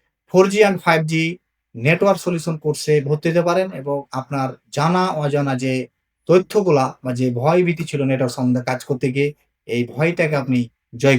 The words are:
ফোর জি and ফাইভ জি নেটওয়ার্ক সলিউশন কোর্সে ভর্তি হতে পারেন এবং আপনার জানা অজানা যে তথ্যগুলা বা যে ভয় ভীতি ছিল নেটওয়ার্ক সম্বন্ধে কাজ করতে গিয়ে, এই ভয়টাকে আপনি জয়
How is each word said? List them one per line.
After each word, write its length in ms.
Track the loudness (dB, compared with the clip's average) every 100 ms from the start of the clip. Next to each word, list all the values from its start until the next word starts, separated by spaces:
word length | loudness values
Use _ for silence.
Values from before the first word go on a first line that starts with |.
| _ _ 0
ফোর 160 | 4 4
জি 60 | 4 2
and 100 | 2 2
ফাইভ 160 | 2 2
জি 120 | -2 -2 -6 _ _ _ -4
নেটওয়ার্ক 440 | 0 2 2 0 -2
সলিউশন 300 | -4 -4 -6
কোর্সে 300 | -4 -4 0 0 0
ভর্তি 200 | -2 0
হতে 140 | 0 2
পারেন 180 | 0 -2 -6
এবং 160 | -6 -6 -6 -10
আপনার 300 | -6 -4 -4 -6 _ -2
জানা 260 | 0 2 0 -2
অজানা 320 | -2 0 -2 -2
যে 100 | -2 -4 -6 _ _ _ 2
তথ্যগুলা 560 | 2 4 0 2 2 0 -4
বা 80 | -6 -2
যে 80 | -2 0
ভয় 220 | 2 2 0
ভীতি 160 | -2 -4
ছিল 120 | -4 -2
নেটওয়ার্ক 240 | 0 -2 0
সম্বন্ধে 240 | 0 0 -2
কাজ 100 | -6 -4
করতে 180 | -2 -2 0
গিয়ে, 140 | -2 -4 _ _ -6
এই 140 | -4 -4
ভয়টাকে 420 | -2 -2 0 0 -2
আপনি 180 | 0 -2 -2 _ _ 0
জয় 160 | 2